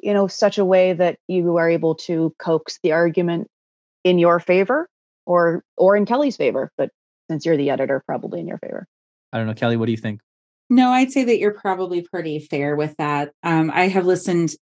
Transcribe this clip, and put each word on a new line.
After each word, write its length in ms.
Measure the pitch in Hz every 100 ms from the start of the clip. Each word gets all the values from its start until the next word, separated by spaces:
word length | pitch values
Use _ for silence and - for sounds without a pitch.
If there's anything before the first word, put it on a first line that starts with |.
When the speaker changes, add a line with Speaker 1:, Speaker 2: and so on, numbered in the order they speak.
Speaker 1:
you 100 | -
know, 140 | 202 196
such 320 | - 202 208
a 60 |
way 280 | 185 185 185
that 220 | 175 180 - -
you 280 | 185 170 170
are 140 | 165
able 240 | 170 165
to 400 | 160 - 165 160 -
coax 400 | - 160 - -
the 100 | 165
argument 560 | 156 170 165 175 170 - _ _ _ _ _
in 140 | 180 180
your 220 | 170 170
favor 480 | - 180 196 277 349 _ _ _
or, 380 | - 175 170 165 - -
or 200 | 185 208
in 100 | 202
Kelly's 300 | 247 294 -
favor? 360 | 139 135 - -
But 140 | 147 - _ _ -
since 160 | 156 160
you're 100 | 151
the 140 | 139
editor, 320 | 131 131 135
probably 360 | - 127 - 175
in 80 | -
your 100 | -
favor. 280 | - - - _ _ _ _
Speaker 2:
I 60 | 113
don't 80 | 110
know. 80 |
Kelly, 220 | 107 120 117
what 100 | 113
do 60 |
you 60 | 110
think? 220 | 110 104 _ _ _ _ -
Speaker 3:
No, 220 | 240 254
I'd 220 | 254 262
say 120 | 269
that 140 | 240 226
you're 160 | 208
probably 480 | 208 202 185 185 175
pretty 380 | 175 180 160 151
fair 340 | 151 147 143
with 220 | 147 151 -
that. 360 | 147 147 147 -
Um, 280 | 175 160 160
I 160 | - 185
have 180 | 190 180
listened, 480 | 180 185 175 165 - _